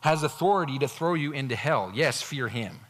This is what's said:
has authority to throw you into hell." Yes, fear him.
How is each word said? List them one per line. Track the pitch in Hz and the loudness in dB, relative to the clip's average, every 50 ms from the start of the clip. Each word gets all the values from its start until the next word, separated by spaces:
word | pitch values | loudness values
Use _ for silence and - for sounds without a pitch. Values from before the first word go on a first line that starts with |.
has | - 156 156 156 151 | 4 4 2 4 2
authority | 151 - - 165 190 202 196 175 143 131 135 | -2 -2 2 4 4 4 4 2 0 0 0
to | 139 135 | -2 -2
throw | - - 165 170 175 | -2 -2 0 0 0
you | 165 147 143 151 | 0 0 -2 -4
into | 143 135 131 120 | -4 -4 -4 -4
hell." | 110 - 147 160 123 98 92 95 | -2 0 0 2 2 0 -2 0
Yes, | 113 160 147 120 - - | 2 2 2 2 0 -6
fear | - - 139 127 117 | -6 -4 -4 -4 -2
him. | 113 120 113 98 82 - - - | -2 -4 -6 -6 -8 -12 -20 -20